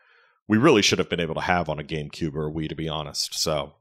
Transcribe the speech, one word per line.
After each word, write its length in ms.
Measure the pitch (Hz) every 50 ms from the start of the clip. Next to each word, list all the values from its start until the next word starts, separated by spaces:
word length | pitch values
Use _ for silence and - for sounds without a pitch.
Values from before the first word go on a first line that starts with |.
| _ _ _ _ _ _ _ _ _
we 120 | - 107 110
really 240 | 127 165 131 104 95
should 160 | - 107 92
have 100 | 87 -
been 100 | - 85
able 160 | 85 78 73
to 60 | 78
have 260 | - - 90 87 82
on 120 | 78 76 76
a 40 | 76
GameCube 520 | - 80 78 73 73 - - 85 78 71
or 120 | 78 76
a 40 | 76
Wii, 180 | 78 82 78 76
to 60 | 78
be 120 | 76 80
honest. 460 | 80 76 78 76 71 69 - - - -
So, 400 | - - 85 78 73 71 73 - _